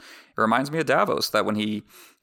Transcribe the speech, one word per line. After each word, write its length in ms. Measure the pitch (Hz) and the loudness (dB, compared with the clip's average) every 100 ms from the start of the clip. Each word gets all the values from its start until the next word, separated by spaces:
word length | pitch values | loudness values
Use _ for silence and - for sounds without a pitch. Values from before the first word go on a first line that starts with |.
| - - - - | -14 -20 -10 -2
It 60 | |
reminds 300 | 110 117 143 | 2 2 0
me 80 | 160 | -2
of 80 | 139 | 0
Davos, 420 | 131 101 - - | 2 2 0 0
that 160 | 107 101 | 0 0
when 80 | |
he, 300 | 107 107 104 - - - _ | -2 -2 -4 -8 -20 -20 _